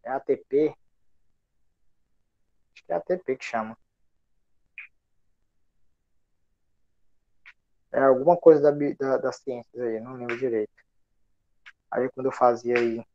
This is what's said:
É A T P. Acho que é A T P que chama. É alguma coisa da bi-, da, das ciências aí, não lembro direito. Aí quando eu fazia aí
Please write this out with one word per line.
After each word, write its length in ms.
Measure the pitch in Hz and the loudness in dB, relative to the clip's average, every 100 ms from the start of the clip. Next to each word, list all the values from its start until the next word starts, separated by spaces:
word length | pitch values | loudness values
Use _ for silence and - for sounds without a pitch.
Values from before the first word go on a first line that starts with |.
É 80 | 117 | -6
A 100 | 135 | -8
T 180 | - 135 | -4 -4
P. 380 | - 139 151 - _ _ _ _ _ _ _ _ _ _ _ _ _ _ _ _ _ _ _ | -2 0 0 -4 _ _ _ _ _ _ _ _ _ _ _ _ _ _ _ _ _ _ _
Acho 100 | - | -20
que 80 | - | -8
é 40 | |
A 60 | 170 | -8
T 160 | - 180 | -4 -6
P 200 | - 131 | -4 -8
que 80 | |
chama. 320 | - 113 110 113 _ _ _ _ _ _ _ _ _ - - _ _ _ _ _ _ _ _ _ _ _ _ _ _ _ _ _ _ _ _ _ _ _ _ _ - _ _ _ _ | -6 -6 -8 -12 _ _ _ _ _ _ _ _ _ -20 -20 _ _ _ _ _ _ _ _ _ _ _ _ _ _ _ _ _ _ _ _ _ _ _ _ _ -20 _ _ _ _
É 100 | 135 | 2
alguma 340 | 135 127 147 | 4 4 2
coisa 240 | 175 165 151 | 6 8 8
da 120 | 147 | 4
bi-, 240 | 147 143 | 2 -4
da, 220 | - 135 127 | -2 -2 -2
das 180 | 131 | -2
ciências 440 | - - 120 - 120 | -6 -10 -12 -12 -8
aí, 200 | 120 110 | -6 -6
não 160 | 120 | -10
lembro 200 | 127 120 | -12 -10
direito. 380 | 117 131 113 107 _ _ _ _ _ _ _ _ _ - _ _ | -6 -2 -2 -4 _ _ _ _ _ _ _ _ _ -20 _ _
Aí 180 | - 127 | -4 -4
quando 160 | - | -4
eu 60 | 127 | -6
fazia 440 | - 123 113 120 | 2 2 2 0
aí 300 | 120 117 113 - | 0 0 -2 -12